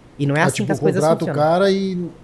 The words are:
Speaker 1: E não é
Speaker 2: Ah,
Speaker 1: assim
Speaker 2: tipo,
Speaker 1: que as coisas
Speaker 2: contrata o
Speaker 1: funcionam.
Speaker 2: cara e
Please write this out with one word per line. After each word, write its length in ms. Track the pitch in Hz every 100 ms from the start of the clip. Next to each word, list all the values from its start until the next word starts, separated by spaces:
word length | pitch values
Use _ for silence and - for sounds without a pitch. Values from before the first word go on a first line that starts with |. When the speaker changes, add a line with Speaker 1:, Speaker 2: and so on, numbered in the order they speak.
| - -
Speaker 1:
E 80 | 143
não 100 | 147
é 40 |
Speaker 2:
Ah, 20 |
Speaker 1:
assim 120 | 180 -
Speaker 2:
tipo, 100 | 196
Speaker 1:
que 60 |
as 60 | -
coisas 200 | - -
Speaker 2:
contrata 240 | 156 160
o 40 | 165
Speaker 1:
funcionam. 220 | 147 151
Speaker 2:
cara 200 | 175 196
e 360 | 196 190 180 170 -